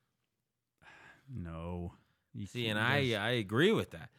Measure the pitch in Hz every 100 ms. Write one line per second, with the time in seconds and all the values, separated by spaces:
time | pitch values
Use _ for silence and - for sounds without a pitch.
0 | _ _ _ _ _ _ _ _ - -
1 | - - 135 120 85 82 85 87 87 -
2 | _ _ _ 113 98 123 113 107 117 143
3 | 131 107 110 123 95 110 185 185 95 82
4 | 85